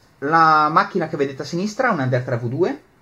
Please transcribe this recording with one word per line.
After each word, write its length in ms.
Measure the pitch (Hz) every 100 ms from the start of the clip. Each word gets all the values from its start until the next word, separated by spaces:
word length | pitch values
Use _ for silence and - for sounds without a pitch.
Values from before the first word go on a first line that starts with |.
| _ _
La 500 | 139 165 160 156 151
macchina 400 | 170 196 185 156
che 80 | 156
vedete 260 | 139 135
a 20 |
sinistra 440 | 143 170 208 - 254
è 40 |
un 80 | 175
Ender 220 | 127 123
tre 140 | 127 123
V 100 | 120
due, 340 | 139 202 302 _ _